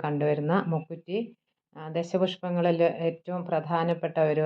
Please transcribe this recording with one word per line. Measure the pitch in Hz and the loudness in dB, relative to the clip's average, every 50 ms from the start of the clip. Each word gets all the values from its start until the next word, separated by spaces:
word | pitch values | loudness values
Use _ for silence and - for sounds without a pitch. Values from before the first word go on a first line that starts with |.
| - | 0
കണ്ടുവരുന്ന | 151 147 143 147 151 147 147 147 151 175 196 - | -2 -2 0 2 2 0 0 0 2 2 2 2
മുക്കുറ്റി, | 175 165 156 160 - 165 165 - - 180 220 233 233 - _ _ _ _ _ _ _ - | 0 -2 -2 -2 -6 -10 -12 -8 -6 -4 -4 -4 -6 -10 _ _ _ _ _ _ _ -18
ആ, | 151 156 160 | -14 -12 -6
ദശപുഷ്പങ്ങളിൽ | 156 170 170 175 - 185 185 185 185 - - 180 175 175 170 175 170 165 170 | -4 -4 -2 -2 0 2 2 0 0 -4 -6 -2 0 2 2 4 4 4 4
ഏറ്റവും | 165 - - 165 165 165 165 - - 180 180 175 | 2 2 0 -2 -2 -2 -4 -6 -8 -6 -6 -4
പ്രധാനപ്പെട്ട | 175 170 156 160 151 170 165 165 170 170 170 - 165 165 160 | -2 -2 -2 0 0 0 0 2 0 0 0 -2 -2 2 2
ഒരു | 160 151 151 151 156 | 2 4 4 4 4